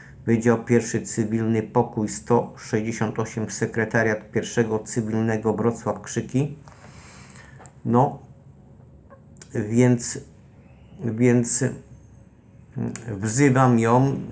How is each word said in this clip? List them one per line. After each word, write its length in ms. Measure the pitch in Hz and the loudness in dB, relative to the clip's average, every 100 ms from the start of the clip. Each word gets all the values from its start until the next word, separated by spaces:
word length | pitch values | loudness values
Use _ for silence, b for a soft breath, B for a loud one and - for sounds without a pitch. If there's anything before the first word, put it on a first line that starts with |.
| B B - | B B 0
Wydział 380 | 117 117 113 | 2 4 2
Pierwszy 380 | - 117 - 110 | 2 2 2 -4
Cywilny, 600 | - - 104 113 110 113 | -4 -4 -2 0 0 0
pokój 460 | 107 123 117 - 104 | 0 0 0 -2 -4
sto 440 | - - 120 - - | -6 0 0 0 -10
sześćdziesiąt 640 | - 110 113 117 107 - | -4 -4 -2 -4 -4 -4
osiem, 320 | 113 113 104 | -6 -6 -6
sekretariat 800 | - 110 117 110 117 113 107 - | -4 -4 -2 0 0 0 -2 -4
pierwszego 480 | 110 - - 110 107 | -4 -2 0 0 -2
Cywilnego 720 | - 123 107 110 113 107 110 | -2 -4 -2 -2 0 0 -2
Wrocław 480 | 101 113 113 107 98 | 0 -2 -2 -6 -6
Krzyki. 580 | - 117 - 127 151 - B B B B B B B B B B B - | -6 -8 -4 -2 -4 -8 B B B B B B B B B B B -10
No, 340 | 117 120 143 - - - - - - - - - - - - - - | 0 2 2 -2 -18 -20 -20 -20 -20 -20 -20 -20 -20 -20 -20 -20 -8
więc 640 | 120 104 117 123 120 - - - - - - - - - - | -6 0 4 4 4 0 -6 -10 -20 -20 -20 -20 -20 -20 -8
więc, 580 | 113 110 123 120 117 - | -6 2 4 4 2 0
mm, 100 | 123 - - - - - - - - - - - 117 - 123 | -2 -4 -14 -20 -20 -20 -20 -20 -20 -20 -14 -8 -8 -8 -10
wzywam 680 | 101 107 120 143 127 131 117 | -6 -2 4 4 6 4 4
ją, 420 | 113 123 139 135 - | 4 4 2 -2 -6